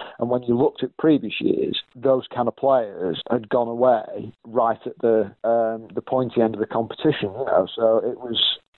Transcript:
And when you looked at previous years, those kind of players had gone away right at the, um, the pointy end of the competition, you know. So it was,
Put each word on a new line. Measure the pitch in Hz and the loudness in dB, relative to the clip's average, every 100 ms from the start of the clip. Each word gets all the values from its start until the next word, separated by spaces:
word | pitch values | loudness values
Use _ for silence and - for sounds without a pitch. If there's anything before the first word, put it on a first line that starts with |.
| - - | -14 -6
And | 120 | -2
when | 123 | -2
you | 120 120 | 0 2
looked | 147 - | 2 0
at | 127 - | -8 0
previous | 160 143 104 - | 2 2 0 -2
years, | - - - - - 123 | 0 0 -2 -4 -10 -2
those | 135 127 - | 0 0 0
kind | 123 117 | -4 -4
of | |
players | - 135 131 107 87 92 78 - | 0 2 2 0 -4 -4 -4 -2
had | 120 107 | -4 0
gone | 123 117 | 0 0
away | 117 127 113 - 107 110 - 113 | 2 4 4 0 -10 -12 -16 -6
right | 117 113 107 123 | 0 0 0 -8
at | - | -2
the, | 117 110 98 - | 2 2 2 -4
um, | 113 117 113 113 113 | 0 2 0 -4 -8
the | 107 - | -10 -2
pointy | 131 120 117 | -2 0 2
end | 113 | 0
of | 104 | 0
the | 110 | -2
competition, | 113 110 - 156 - 98 | -2 -4 -2 -2 0 -4
you | 107 131 | -4 0
know. | 90 92 | 2 0
So | - 113 113 | 0 2 2
it | 107 - | 0 -6
was, | 123 107 - - _ | -6 -2 -2 -2 _